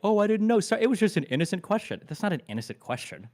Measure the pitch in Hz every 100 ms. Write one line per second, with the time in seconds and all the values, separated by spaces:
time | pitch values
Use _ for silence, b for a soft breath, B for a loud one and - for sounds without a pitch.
0 | 202 214 208 214 214 226 - 226 226 240
1 | 214 - 147 131 165 185 - 214 - 95
2 | - 151 208 165 - 107 117 117 - 120
3 | - 71 110